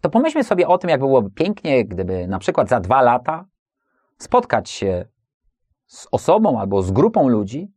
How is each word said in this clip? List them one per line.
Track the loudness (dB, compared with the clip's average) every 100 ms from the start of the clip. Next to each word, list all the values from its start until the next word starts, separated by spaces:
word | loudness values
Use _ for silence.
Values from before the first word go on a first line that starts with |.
To | 0
pomyślmy | 0 0 -2
sobie | -2 0 2
o | 2
tym, | 2
jak | 0
byłoby | 4 2 2
pięknie, | -4 -4 -4 0 0
gdyby | 0 -6 -4 -4 -4
na | -4
przykład | -2 -2 0
za | -2
dwa | 2 2
lata | 4 2 -2 -8 -12 _ _ _ _ _ _ _
spotkać | 0 0 2 -4 -4
się | -6 -4 -4 -8 _ _ _ _ _ _ _ _
z | -20 -6
osobą | -4 2 2 2 -2
albo | -2 -2
z | 0
grupą | 2 2 2 2
ludzi | 0 -2 -8 -12